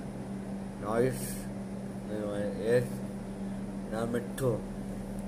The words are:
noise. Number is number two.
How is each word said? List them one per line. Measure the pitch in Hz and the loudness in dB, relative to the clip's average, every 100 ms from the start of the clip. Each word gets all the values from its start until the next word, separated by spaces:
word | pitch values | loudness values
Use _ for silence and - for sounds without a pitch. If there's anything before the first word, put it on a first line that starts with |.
| - - - - - - - - | -6 -6 -4 -4 -4 -4 -4 -4
noise. | 101 113 131 127 - - - - - - - - - | 2 6 6 4 -2 -2 -4 -6 -6 -6 -6 -4 -4
Number | 107 104 101 101 98 | -2 0 0 0 2
is | 107 123 123 - - - - - - - - - - | 6 6 6 0 -4 -4 -6 -4 -4 -4 -4 -4 -2
number | 107 117 120 117 - | 0 2 2 0 2
two. | 131 104 - - - - - - | 4 4 0 -4 -4 -4 -4 -4